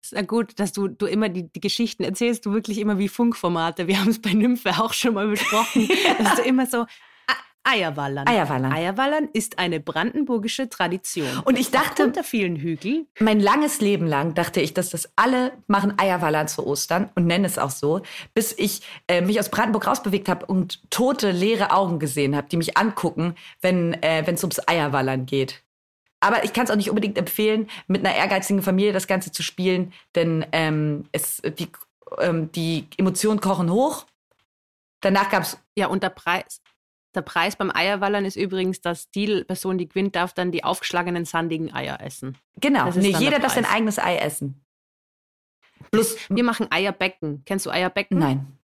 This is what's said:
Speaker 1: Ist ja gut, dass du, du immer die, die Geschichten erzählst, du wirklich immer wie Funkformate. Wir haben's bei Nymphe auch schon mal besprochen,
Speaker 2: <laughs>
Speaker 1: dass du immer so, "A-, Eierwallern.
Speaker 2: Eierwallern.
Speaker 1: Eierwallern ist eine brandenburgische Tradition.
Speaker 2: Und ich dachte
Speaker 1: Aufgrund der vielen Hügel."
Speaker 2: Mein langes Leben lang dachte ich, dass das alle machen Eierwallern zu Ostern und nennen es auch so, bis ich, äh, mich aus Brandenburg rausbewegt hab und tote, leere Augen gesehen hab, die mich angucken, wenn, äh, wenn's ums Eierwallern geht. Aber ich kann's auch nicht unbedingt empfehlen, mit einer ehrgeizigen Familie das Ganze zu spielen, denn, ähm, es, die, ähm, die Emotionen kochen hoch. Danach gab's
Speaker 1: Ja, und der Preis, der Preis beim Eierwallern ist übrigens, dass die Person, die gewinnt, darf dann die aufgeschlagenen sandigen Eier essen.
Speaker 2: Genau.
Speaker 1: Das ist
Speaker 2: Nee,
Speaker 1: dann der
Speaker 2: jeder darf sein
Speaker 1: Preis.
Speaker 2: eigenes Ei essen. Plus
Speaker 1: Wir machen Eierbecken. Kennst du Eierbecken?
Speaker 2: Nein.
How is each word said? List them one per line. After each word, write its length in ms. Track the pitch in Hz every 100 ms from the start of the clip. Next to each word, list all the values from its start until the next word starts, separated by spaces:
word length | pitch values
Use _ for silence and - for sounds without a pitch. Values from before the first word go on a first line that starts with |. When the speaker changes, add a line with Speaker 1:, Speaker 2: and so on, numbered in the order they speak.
Speaker 1:
Ist 100 | -
ja 100 | -
gut, 360 | 190 226 233 -
dass 140 | 202
du, 160 | - 196
du 160 | - 202
immer 220 | 208 220
die, 240 | 180 170
die 80 | -
Geschichten 420 | 202 - 233 -
erzählst, 420 | - 190 240 233 -
du 60 |
wirklich 260 | 208 214 208
immer 200 | 208 202
wie 100 | 196
Funkformate. 760 | - 240 226 180 170 165 170 175
Wir 140 | 196
haben's 200 | 196 226
bei 100 | 214
Nymphe 380 | 196 226 247 196 -
auch 140 | 226
schon 180 | - 254
mal 120 | 208 214
besprochen, 600 | 208 - 208 226 262 220 370 392
Speaker 2:
<laughs> 120 | -
Speaker 1:
dass 180 | 214 311
du 60 |
immer 220 | 349 262
so, 220 | 254 240 233 - - _ -
"A-, 80 | - - _
Eierwallern. 640 | - 247 170 143 143 139 139
Speaker 2:
Eierwallern. 460 | 233 147 135 131
Speaker 1:
Eierwallern 560 | 156 170 196 269 302 302
ist 240 | 226 - -
eine 200 | 180 165
brandenburgische 920 | 151 156 208 254 269 233 214 - 262
Tradition. 580 | - 175 185 - - 143 131
Speaker 2:
Und 140 | 208 247
ich 120 | 254
dachte 180 | 262 302 -
Speaker 1:
Aufgrund 120 | 285 359
der 80 |
vielen 320 | - 233 190 165
Hügel." 500 | 160 160 196 302 311 -
Speaker 2:
Mein 220 | 220 214
langes 420 | 202 262 302 294
Leben 240 | 208 196 165
lang 260 | 147 160
dachte 300 | 160 170 -
ich, 100 | 165
dass 160 | - 180
das 240 | 160 - -
alle 360 | 226 254 254 - -
machen 260 | 202 202 202
Eierwallern 500 | 196 180 165 151 151
zu 180 | - -
Ostern 440 | 143 - 170 202
und 120 | - 170
nennen 180 | 170
es 140 | 190 -
auch 120 | 139
so, 300 | - 143 170 185 - -
bis 220 | - 220 -
ich, 240 | 208 - - - -
äh, 140 | 175
mich 180 | 180 208
aus 120 | 202
Brandenburg 360 | - 220 220 190
rausbewegt 440 | 262 214 196 196
hab 180 | 180 -
und 320 | 190 180 - _
tote, 400 | - 247 285 208
leere 420 | 180 196 226 202
Augen 260 | 185 190 170
gesehen 360 | 151 139 139
hab, 140 | 143 143
die 80 | 170
mich 220 | 165 -
angucken, 560 | 214 202 170 - 170 170 - -
wenn, 320 | 185 180 170 165
äh, 200 | 160 160
wenn's 180 | 156 175
ums 240 | 185 - -
Eierwallern 600 | 170 147 139 131 131 127
geht. 360 | 139 131 - _ _ _ _ _ _
Aber 220 | 190 220
ich 80 | -
kann's 180 | - 240
auch 60 | 214
nicht 140 | 190
unbedingt 260 | 208 208 208
empfehlen, 500 | - - 214 220 214 - -
mit 180 | 190
einer 100 | 190
ehrgeizigen 460 | - 185 196 190 202
Familie 320 | 190 185 208
das 140 | 190 185
Ganze 260 | 190 185
zu 100 | -
spielen, 520 | 165 - 185 180 180 - _
denn, 300 | - 165 160 156
ähm, 560 | 160 160 156 151 147 -
es, 280 | 139 - - - 156
die, 100 | 165 - - _ - -
ähm, 340 | 180 165 160
die 340 | 175 165 165 143 -
Emotionen 420 | 190 185 214 214
kochen 300 | 196 185 175
hoch. 340 | 196 277 311 - _ _ _ _ _ _ _ _ _
Danach 300 | 196 196 -
gab's 260 | 202 - - _ -
Speaker 1:
Ja, 80 | 190
und 160 | 190
der 80 | 185
Preis, 500 | - - 180 - - _ _ _ _ _
der 80 | -
Preis 340 | 156 - 175 -
beim 140 | 190
Eierwallern 520 | - 180 202 196 202 196
ist 100 | 190
übrigens, 460 | 196 190 185 185
dass 280 | 175 170 -
die 340 | - 208 202
Person, 340 | - 151 190 185
die 100 | 175
gewinnt, 260 | 190 196
darf 200 | 180 180
dann 180 | - 180
die 100 | 170
aufgeschlagenen 600 | - - - 175 180 175
sandigen 480 | 165 165 165 160 160
Eier 300 | - 135 135
essen. 340 | 139 - 131 135 _ -
Speaker 2:
Genau. 240 | 285 277
Speaker 1:
Das 120 | 180 180
ist 60 |
Speaker 2:
Nee, 100 | 196
Speaker 1:
dann 80 | 165
der 80 | 262
Speaker 2:
jeder 100 | 285
darf 120 | 262
sein 100 | -
Speaker 1:
Preis. 100 | - 214
Speaker 2:
eigenes 220 | 220 208
Ei 180 | - 175
essen. 440 | 147 151 139 135 _ _ _ _ _ _ _ _ _ _ _ _ -
Plus 260 | 220 226 - -
Speaker 1:
Wir 160 | 202
machen 260 | 240 226 226
Eierbecken. 760 | 160 196 190 185 - 156 147 -
Kennst 180 | 196
du 60 | -
Eierbecken? 480 | - 180 196 202 185
Speaker 2:
Nein. 400 | 151 135 135 -